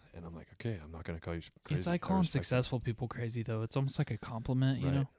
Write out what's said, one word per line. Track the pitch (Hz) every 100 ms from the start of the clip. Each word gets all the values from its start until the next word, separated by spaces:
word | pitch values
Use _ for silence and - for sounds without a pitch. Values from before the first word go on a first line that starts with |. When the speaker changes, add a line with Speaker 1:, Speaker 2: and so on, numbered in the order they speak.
| - -
Speaker 1:
And | 85
I'm | 82
like, | -
"Okay, | - 117 101
I'm | 78
not | 82 85
gonna | 82
call | - 82
you |
s-, | - -
crazy. | - 147
Speaker 2:
It's | 127
like | 175
Speaker 1:
I | -
Speaker 2:
calling | 190
Speaker 1:
respect | 175 139
it." | -
Speaker 2:
successful | 127 123 127
people | 120 113 120
crazy, | - 120 117
though. | 113 110
It's | 113 135
almost | 135 -
like | 143
a | 113
compliment, | - 113 120 127 131 135
you | 135
Speaker 1:
Right, | 139
Speaker 2:
know? | 135